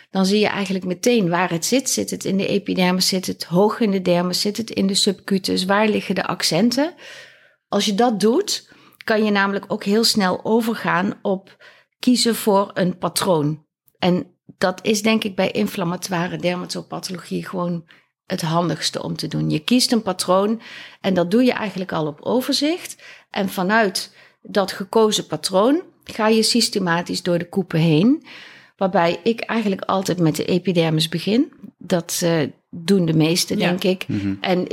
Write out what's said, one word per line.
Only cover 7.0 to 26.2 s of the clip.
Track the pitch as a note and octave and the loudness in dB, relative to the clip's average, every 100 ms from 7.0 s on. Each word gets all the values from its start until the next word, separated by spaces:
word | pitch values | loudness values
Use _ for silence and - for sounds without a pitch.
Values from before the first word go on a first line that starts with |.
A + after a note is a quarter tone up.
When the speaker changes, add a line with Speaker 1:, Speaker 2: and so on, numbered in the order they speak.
| - - - - _ _ _ | -18 -20 -20 -20 _ _ _
Speaker 1:
Als | G3+ G#3 | -2 0
je | G3 | 2
dat | B3 G#3 | 2 4
doet, | G#3 C#4+ G#4 - - - _ - | 2 2 0 -6 -10 -20 _ -10
kan | - G#3+ | -2 0
je | G#3+ | 2
namelijk | G3+ G3 G3 - | 2 0 -2 -6
ook | G#3 | -6
heel | G3+ G#3+ | 0 2
snel | A3 A3 F#3 - - | 2 2 0 0 0
overgaan | A3+ A3+ G#3+ F3 E3 G3 - | 0 0 -2 0 0 0 -2
op | G#3 F#3+ - _ - - _ _ | -4 -4 -6 _ -20 -20 _ _
kiezen | - A#3+ A#3 A3 | 2 4 2 0
voor | A3 G3 G3+ | 2 2 2
een | - F3+ F3 | 0 -2 -2
patroon. | F3 - G3 D#3+ D3 D#3 _ _ _ _ | -4 -2 0 2 0 -2 _ _ _ _
En | F3+ F3+ - _ - - | 2 2 -2 _ -20 -2
dat | F#3 F#3 - | -2 0 -2
is | G#3 | 0
denk | A3 A3 | 2 0
ik | A3 F#3 | 0 -2
bij | F#3+ | -2
inflammatoire | - G3+ - E3+ F3 - F3 F3+ D#3+ | 0 -2 -2 -4 -4 -4 -4 -2 -4
dermatopathologie | F3 F3+ F3 F#3 - E3 - F3 - F3+ E3+ | -4 -4 -6 -10 -10 -10 -10 -12 -8 -8 -6
gewoon | F#3 F3 E3+ - _ _ _ - | -6 -4 -6 -8 _ _ _ -8
het | F#3 | -6
handigste | D#3+ E3 F3 D3+ - - | -2 0 0 -2 -6 -6
om | E3 E3 | -6 -6
te | D#3+ | -6
doen. | D#3 D#3 | -4 -2
Je | D#3 | -2
kiest | - B3 - | 0 2 2
een | A3+ | 0
patroon | G3 F#3 - F#3 G#3 A3+ - - - - | 0 -2 0 2 2 -2 -8 -20 -20 -6
en | G3 | 0
dat | F#3 F3 | 0 2
doe | A3 | 4
je | B3+ | 2
eigenlijk | - G#3+ F#3+ F#3 | 0 -4 -6 -6
al | E3+ D3+ | -4 -4
op | D3 | -6
overzicht. | - A#3+ B3+ C4+ D4 F4 - - - - _ | -2 -2 0 0 0 -2 -8 -16 -20 -20 _
En | - F#3+ | -6 -4
vanuit | - F#3 A3 G3+ G3+ - - - _ | -2 0 2 2 -2 -8 -14 -20 _
dat | - G3+ F#3+ | -4 -2 -2
gekozen | - G3 A3+ G#3+ G#3 - | -4 -2 2 4 2 -4
patroon | - - F#3+ A3+ E4 - _ | -6 0 2 4 2 -2 _
ga | - - | -12 -2